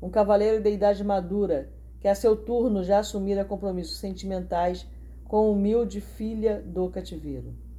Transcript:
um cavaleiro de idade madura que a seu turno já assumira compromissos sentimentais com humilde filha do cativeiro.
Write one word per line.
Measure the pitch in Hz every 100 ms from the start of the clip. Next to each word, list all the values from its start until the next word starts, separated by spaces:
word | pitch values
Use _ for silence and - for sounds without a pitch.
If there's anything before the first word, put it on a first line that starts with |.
um | 185
cavaleiro | 214 202 208 214 220
de | 208
idade | 208 202 196
madura | 208 196 175 208 196 147 143 - - -
que | 196
a | 202
seu | 233 214
turno | - 240 240 202
já | 180 202
assumira | 208 202 196 196 196
compromissos | 196 196 180 165 -
sentimentais | 196 185 190 190 180 175 175 180 - - - - -
com | 214 214
humilde | 202 202 226 226 208
filha | - - 220 220 220 208
do | - 175 180
cativeiro. | 180 175 160 156 131 120 120 -